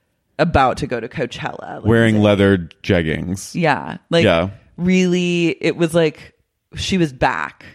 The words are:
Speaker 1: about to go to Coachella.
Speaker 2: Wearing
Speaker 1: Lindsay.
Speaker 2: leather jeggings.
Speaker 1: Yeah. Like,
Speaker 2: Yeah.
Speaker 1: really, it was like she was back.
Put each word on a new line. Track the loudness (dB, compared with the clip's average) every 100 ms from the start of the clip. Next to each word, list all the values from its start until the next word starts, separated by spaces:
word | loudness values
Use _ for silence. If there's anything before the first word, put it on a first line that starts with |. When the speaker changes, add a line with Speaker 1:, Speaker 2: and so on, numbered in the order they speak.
| _ _ _ -4
Speaker 1:
about | 0 2 0 -2
to | -6
go | -6
to | -8
Coachella. | -6 -8 -8 -10 -12 -14 -4
Speaker 2:
Wearing | 2 4 4 4
Speaker 1:
Lindsay. | 4
Speaker 2:
leather | 6 4 4 0 _
jeggings. | -2 0 0 -2 -4 -8 -8 -2
Speaker 1:
Yeah. | -2 -2 -6 -12 -2
Like, | 2 4
Speaker 2:
Yeah. | 2 0 -6 _ -6
Speaker 1:
really, | 0 2 2 0 0 0 -2 -2
it | -4 -2
was | 0
like | 2 0 -2 -16 _ _ _ _ -10
she | -4 -2
was | -2
back. | 0 -2 -2 -8 -12 -20